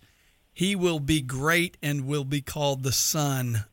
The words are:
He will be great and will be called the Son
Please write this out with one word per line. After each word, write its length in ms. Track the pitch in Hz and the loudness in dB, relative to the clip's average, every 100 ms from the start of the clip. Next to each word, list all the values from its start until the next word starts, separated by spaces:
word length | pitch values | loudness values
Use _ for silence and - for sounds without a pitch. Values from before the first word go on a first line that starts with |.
| _ _ _ _ _ | _ _ _ _ _
He 220 | - 185 196 | -2 0 2
will 240 | 175 160 | 2 0
be 200 | 139 156 | 2 0
great 540 | 123 131 147 170 180 - | 0 -2 2 2 2 -2
and 240 | 147 147 131 | -4 -2 -2
will 180 | 147 | -2
be 160 | 135 143 | -2 -4
called 440 | 139 151 143 135 | -4 -2 0 0
the 80 | 131 | 0
Son 720 | 120 - 160 143 135 123 113 104 | 0 0 0 0 0 -2 -4 -4